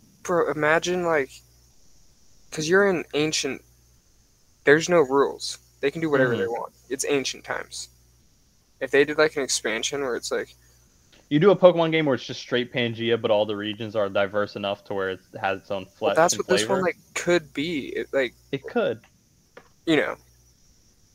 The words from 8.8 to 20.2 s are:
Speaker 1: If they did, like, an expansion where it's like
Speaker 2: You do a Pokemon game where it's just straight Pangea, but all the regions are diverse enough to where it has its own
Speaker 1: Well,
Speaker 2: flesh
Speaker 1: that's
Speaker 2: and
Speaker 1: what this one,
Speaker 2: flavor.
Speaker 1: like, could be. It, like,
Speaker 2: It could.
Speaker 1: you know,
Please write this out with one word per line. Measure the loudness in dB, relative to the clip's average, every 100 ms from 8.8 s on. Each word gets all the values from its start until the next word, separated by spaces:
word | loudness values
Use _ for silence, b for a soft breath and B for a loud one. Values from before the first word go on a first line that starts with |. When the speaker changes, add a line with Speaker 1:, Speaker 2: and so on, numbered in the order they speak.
Speaker 1:
If | 0
they | 4
did, | 4 4
like, | 2 2
an |
expansion | -4 -4 -2 -4 -4 -4
where | -4 -6
it's | -4
like | -6 -6 -12 b b _ _ _ _ -2
Speaker 2:
You | 4
do | 6
a | 6
Pokemon | 6 4 0
game | 0 0
where |
it's | -2
just | -4 -12
straight | -4 -4 -2
Pangea, | -2 -4 -2 -2 0
but | 2
all | 2
the | 2 -4
regions | -6 -8 -6 -4
are | -2
diverse | 0 0 0 -4 -4
enough | -6 -6
to | -6
where | -6 -4
it | -6 _ -6
has | -4 -4
its | -6
own | -10
Speaker 1:
Well, | -10 -6 -2
Speaker 2:
flesh | 2
Speaker 1:
that's | 2
Speaker 2:
and | 2
Speaker 1:
what | 0
this | 0
one, | 2 0
Speaker 2:
flavor. |
Speaker 1:
like, | -2 -4 _
could | -8 0 0 0
be. | -6 -4 -4 -6
It, | -8 -4
like, | -2 -2 -4 -8
Speaker 2:
It | -8
could. | -4 -2 -2 -2 _ _ _ _ _ -20 -20 _ 0
Speaker 1:
you | 2
know, | 2 -4